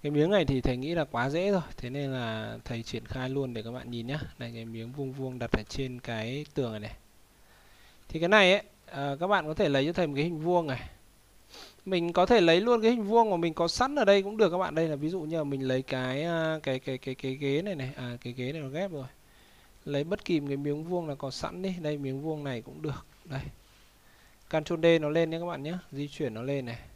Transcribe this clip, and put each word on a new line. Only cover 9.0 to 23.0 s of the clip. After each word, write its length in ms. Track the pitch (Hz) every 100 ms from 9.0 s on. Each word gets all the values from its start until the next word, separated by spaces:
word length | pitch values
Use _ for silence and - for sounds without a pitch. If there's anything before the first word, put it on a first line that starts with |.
| 143 139
các 60 | 180
bạn 200 | 202 156
có 80 |
thể 140 | 156 180
lấy 180 | 139 143
cho 60 |
thầy 140 | 175 165
một 60 | 139
cái 80 |
hình 160 | 160 160
vuông 260 | 160 180 160
này. 220 | 123 - - - _ _ - _ - - -
Mình 280 | - 185 170
có 140 | 175 175
thể 140 | 240
lấy 200 | 170 165
luôn 220 | 226 233
cái 80 | 220
hình 140 | 240
vuông 260 | 202 233 220
mà 60 | 180
mình 180 | 165
có 140 | 160 170
sẵn 280 | - 254 294
ở 80 |
đây 180 | 208 202
cũng 140 | 196 214
được 140 | 196
các 80 | 180
bạn. 160 | 180
Đây 140 | 151 160
là 80 | 143
ví 120 | 151
dụ 120 | 185
như 160 | 151 165
là 80 |
mình 240 | 143 139 131
lấy 140 | 131
cái, 400 | 131 131 127 135
à, 360 | 165 165 160 156
cái, 160 | 143 131
cái, 200 | 131 131
cái, 160 | -
cái 200 | 127 135
ghế 280 | 131 139 143
này 120 | 202
này. 180 | 170 131 143
À, 200 | 123 120
cái 120 | 120
ghế 200 | 127 123
này 100 | 160
nó 60 | 135
ghép 240 | 147 196
rồi. 140 | 156 131 - _ - - - _ -
Lấy 200 | - 143
bất 200 | 151 196
kỳ 160 | - 165
một 60 | 143
cái 80 | 139
miếng 280 | 143 147
vuông 240 | 160 180 160
là 60 |
có 160 | 139 135
sẵn 320 | - - 175
đi. 120 | 190 180
Đây, 180 | 151 147
miếng 240 | 135 135
vuông 220 | 156 156
này 180 | 143 120
cũng 200 | 110 151
được. 240 | 156 139